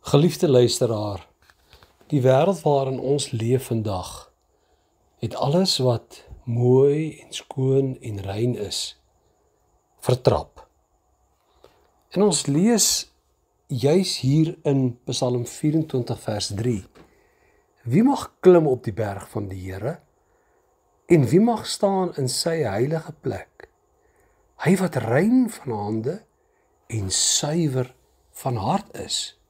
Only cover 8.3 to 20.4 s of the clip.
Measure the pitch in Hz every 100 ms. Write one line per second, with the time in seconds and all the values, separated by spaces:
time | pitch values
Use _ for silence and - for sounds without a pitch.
8.3 | 98 123 110 98 - - - _ _ _
9.3 | _ _ _ _ _ _ _ - 127 -
10.3 | 76 - - - _ _ _ _ _ _
11.3 | _ _ _ _ _ _ _ _ 175 208
12.3 | 160 - 143 208 226 - - - _ _
13.3 | _ _ _ _ 131 139 175 185 - 131
14.3 | 151 160 180 151 135 127 120 - 123 127
15.3 | 123 120 - 151 160 156 131 117 107 -
16.3 | 104 - 101 117 107 - _ - _ _
17.3 | _ _ _ _ _ 117 143 254 262 -
18.3 | _ 185 175 156 123 - 104 107 98 -
19.3 | 110 101 95 95 92 110 175 _ _ _
20.3 | _